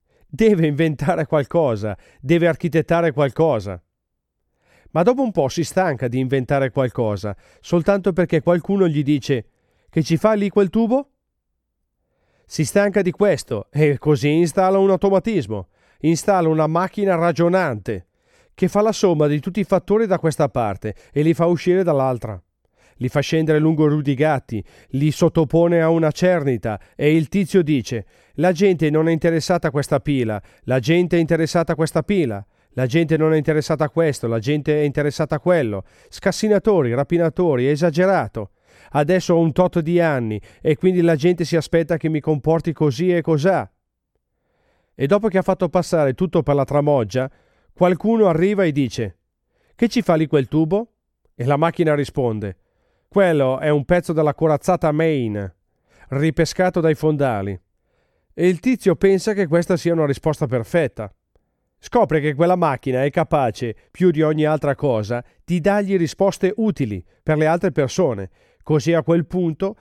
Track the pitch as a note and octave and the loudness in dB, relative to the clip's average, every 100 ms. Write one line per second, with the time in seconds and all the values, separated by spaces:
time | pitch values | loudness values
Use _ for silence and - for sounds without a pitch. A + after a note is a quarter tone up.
0 | _ _ _ C#3+ A3 G3+ D#3+ C#3+ D#3+ C#3+ | _ _ _ 2 4 4 2 2 0 0
1 | C#3+ E3+ D3+ D#3 C3+ E3+ D3 A2 G#2+ G2 | -2 -2 0 -2 0 0 0 0 -6 -8
2 | _ _ C3 E3+ E3+ D#3+ E3+ D#3 D3+ E3+ | _ _ 0 2 2 0 -2 -2 0 0
3 | E3+ C3 C#3+ - D#3+ A#2+ G2 F2 - _ | 0 0 -2 0 0 0 -4 -12 -16 _
4 | _ _ _ _ _ _ _ _ _ D#3 | _ _ _ _ _ _ _ _ _ -2
5 | F3+ B3+ C4 F#3 C3+ - D#3 - F#3 C3 | 0 -2 -2 -2 -2 -4 -4 -2 -2 -2
6 | B2 B2 C3 C3+ B2 C#3 C3+ C#3+ B2+ - | -4 -4 -2 -4 -2 -2 -2 -2 -4 -2
7 | A2+ G2+ G#2+ G2 _ _ - F3 D#3+ G3+ | -4 -4 -8 -12 _ _ -4 -2 0 0
8 | F#3+ E3+ F3 E3 D#3 F3 - G3 F3+ D3 | 0 -2 0 0 0 0 0 0 0 0
9 | C#3 D3 - C3 - _ _ _ _ - | 0 -2 -2 -4 -6 _ _ _ _ -4
10 | - D#3+ G#3+ G#3+ G3+ G#3 F#3+ A3 A3+ B3+ | 0 0 2 0 0 0 0 0 0 -2
11 | C#4 _ _ _ _ _ _ _ _ _ | -4 _ _ _ _ _ _ _ _ _
12 | _ _ _ _ _ - D3 G3+ G3+ G3+ | _ _ _ _ _ -6 -2 0 2 0
13 | F3+ - G#3 D3+ - A2 - C#3+ D3+ C#3 | -2 0 0 0 -4 -8 -6 0 0 2
14 | D3+ D3 C#3+ D#3 E3+ E3 F#3 G3 G3 F#3 | 0 0 2 0 0 2 2 2 2 2
15 | G3 F#3+ A3+ G#3 G#2 G#2+ F#2+ _ _ _ | 2 0 0 -2 -4 -8 -12 _ _ _
16 | D3+ E3 - F#3+ E3 D#3 D#3 D#3+ F#3 - | -2 0 2 2 2 0 0 -2 -4 -2
17 | G3 F3 E3+ D3 E3+ F#3 E3+ G#2+ F#2+ G2 | 0 0 0 0 0 2 0 -4 -8 -10
18 | - _ _ _ _ - F3+ G#3 A3 - | -12 _ _ _ _ -4 -2 0 0 0
19 | G3+ D#3+ D3 D3 D#3+ F3+ F#3+ F#3 - G#3 | 0 2 0 0 -4 -4 0 -2 0 0
20 | A3+ F3 E3 - D3 - A2 G2 G#2+ - | 0 0 -2 0 -2 -2 -4 -4 -8 -12
21 | _ C#3+ D#3 E3 E3+ F3 - F3+ F3 C#3+ | _ -2 0 2 0 0 0 0 2 0
22 | C3 B2 A2 F#2+ - _ _ _ _ - | 0 -4 -8 -12 -16 _ _ _ _ -8
23 | - D3 C#3 D#3+ D#3+ D3+ D#3 D#3+ D3+ D3+ | -4 -2 0 0 2 2 2 2 2 2
24 | C#3 C3 D#3 C#3 - A2 - - _ C3 | 0 0 0 0 -4 -10 -10 -18 _ -2
25 | D3+ D3 E3+ - D#3 E3 E3+ E3+ D#3+ E3 | 0 2 2 2 2 2 2 2 2 2
26 | D#3 - F#3 F3 C#3 A#2+ A2+ G#2 - - | 0 0 0 2 0 -2 -4 -8 -10 -2
27 | D3 D#3+ D#3 G3 F3+ G3 D#3 D3 A2 A#2 | 2 2 2 -2 0 2 2 0 -4 -8
28 | - _ _ - F3 E3 G3 E3+ D3+ D3+ | -10 _ _ -2 0 2 2 2 2 2
29 | D#3+ E3 E3+ E3 - F3 E3 C#3+ C#3 C#3+ | 2 0 0 0 0 -2 -2 -4 -2 -2
30 | - C#3 A2+ G#2+ - _ - B2+ A#2+ E3 | -2 -2 -2 -4 -10 _ -4 -2 2 2
31 | F3+ F3 D#3+ E3 D#3+ F3 E3 D#3 D#3+ E3+ | 2 0 0 0 0 0 -2 -2 -2 -2
32 | - G3+ C#3 G2+ G2 _ _ - B2+ D3 | -2 -2 -2 -4 -12 _ _ -4 -2 0
33 | D#3+ D#3+ D#3 D#3+ D3+ D#3 C#3+ D3+ D3+ - | 2 2 2 2 0 -2 -2 -2 -2 0
34 | E3 C3+ A#2 A2+ G#2+ D3+ C#3 D3+ D3 C3+ | -2 -2 -4 -4 -2 -2 0 0 0 0
35 | D3 - D#3+ D#3 F3 F3 A#2+ G2 - _ | -2 -2 -4 -2 0 0 0 -4 -10 _
36 | _ - G3 E3+ G#3+ G3+ - G3 B2+ A#2+ | _ -6 -4 0 2 2 2 2 2 -2
37 | C#3 E3+ E3 - F3+ C3 B2+ D3 F3 D3+ | -2 0 0 0 0 0 0 0 0 2
38 | F#3 F#3 A2+ - G2+ _ _ _ - C#3 | 2 2 -2 -8 -12 _ _ _ -4 -2
39 | D3+ F#3 - E3 E3 C#3+ F3+ F3 D#3+ E3+ | 2 0 2 2 2 2 0 0 0 2
40 | E3 C#3 A2+ G#2+ - _ - D3+ F#3 F3+ | 2 0 -2 -6 -10 _ -2 0 0 2
41 | E3+ D#3+ D#3+ F3 D#3+ E3+ - E3 D#3+ E3 | 2 2 2 0 -2 -2 0 -2 0 -2
42 | E3 D#3+ D#3 D3+ D3+ D#3+ - - D#3 A#2+ | -2 -2 -2 -2 0 0 -2 -2 -2 0
43 | F3+ F3 D#3+ D#3 E3 F3 G#2 _ _ _ | 0 0 0 0 2 0 -2 _ _ _
44 | _ _ _ _ _ _ _ _ _ - | _ _ _ _ _ _ _ _ _ -6
45 | C#3 G3+ G#3+ F#3 F3+ F#3+ F3 F3+ E3+ E3+ | 0 0 2 0 0 0 0 -2 0 0
46 | C#3+ B2+ F#3 F3 D3 C#3+ C3+ C#3+ D3 C#3+ | 0 0 -2 0 0 0 0 0 2 2
47 | G#2+ B2+ C3 - _ _ _ - F3+ F3+ | 0 -2 -4 -8 _ _ _ 0 0 2
48 | G#3 A3+ G3+ D#3+ F#3 G3+ F3+ C#3+ C3 - | 0 2 4 4 2 2 0 0 -2 -4
49 | G#2+ - _ _ _ _ _ - A#3 B3 | -8 -10 _ _ _ _ _ -2 -2 0
50 | F#3 D#3+ D#3+ D3+ C3 D3+ D#3+ G3 A#3 _ | 0 0 2 0 0 0 0 -2 -4 _
51 | _ _ _ - B2 C#3+ E3 - D#3+ D3 | _ _ _ -6 -2 0 0 0 0 0
52 | C#3 - B2 A2 G2+ F#2+ _ _ _ _ | -2 -4 -4 -4 -8 -10 _ _ _ _
53 | _ G3+ F#3 D#3 C3 C3 D#3 D3 C3+ F3+ | _ 2 2 2 0 0 0 0 2 0
54 | - D#3+ D3+ C#3 D#3+ D3 - F3+ D#3+ D3+ | 0 0 0 0 0 0 0 0 0 0
55 | E3 D3+ A2+ G#2 G2 - _ _ _ _ | 0 0 -2 -4 -8 -12 _ _ _ _
56 | - C3+ D#3 D#3 D#3+ - F#3 F3+ D#3+ D3+ | -10 -4 -2 0 -2 0 -2 0 0 0
57 | D#3 D3+ C#3 G#2+ G2 F#2 _ _ _ _ | 0 0 -2 -2 -6 -8 _ _ _ _
58 | _ _ _ - F3 F3 B3+ B3+ G3 E3+ | _ _ _ -2 0 0 0 0 0 2
59 | G3 G3 - G3+ F3 E3+ E3+ F3+ E3+ E3 | 2 2 0 -2 0 0 0 -2 0 0
60 | D3+ C3+ D#3+ D3+ C#3+ B2 A2 F3 C#3+ - | 0 -2 -4 -4 -2 -4 -2 -2 -2 -6
61 | G#2 - _ _ _ _ _ _ - B3 | -14 -16 _ _ _ _ _ _ -4 0
62 | A3 D#3 D3 C3+ E3+ F3+ E3 B2+ - B2+ | 2 0 0 0 2 2 0 -2 -2 -2
63 | C#3 F3 D#3+ D#3 B2+ G#2 A#2+ - _ - | 0 -2 0 0 0 -2 -8 -8 _ 0
64 | F3+ D#3 D#3 D#3 D3+ D#3 D3 C3 C#3+ A2+ | 2 4 2 2 0 0 -2 -2 -2 -2
65 | G2+ A#2+ - _ - F3 D#3+ G3+ G3+ F#3+ | -2 -6 -8 _ -4 -2 0 0 0 0
66 | E3 - G3 - F#3 G3+ A3 - A#2+ G2 | -2 0 0 0 -2 0 -2 -2 -4 -6
67 | - _ - D3+ D#3 E3+ F#3 C#3+ C3 - | -12 _ -2 0 2 0 0 -2 -2 0
68 | E3+ G#2 F#2+ _ _ _ - D3+ A#2 E3+ | -2 -2 -8 _ _ _ -2 -2 2 0
69 | D3+ E3+ D#3+ F#3 F3 D#3 F#3+ - | 2 0 0 -2 -4 -4 -6 -8